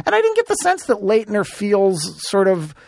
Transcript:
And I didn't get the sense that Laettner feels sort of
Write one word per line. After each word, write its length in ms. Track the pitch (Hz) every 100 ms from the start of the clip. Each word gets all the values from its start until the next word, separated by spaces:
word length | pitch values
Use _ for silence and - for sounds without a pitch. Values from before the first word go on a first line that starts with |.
| -
And 80 |
I 60 | 415
didn't 160 | 440 440
get 120 | 466
the 80 | 415
sense 320 | 359 370 -
that 100 | 208
Laettner 480 | 196 220 214 208 -
feels 760 | - 208 202 196 170 170 - -
sort 220 | 196 190
of 260 | 180 156 -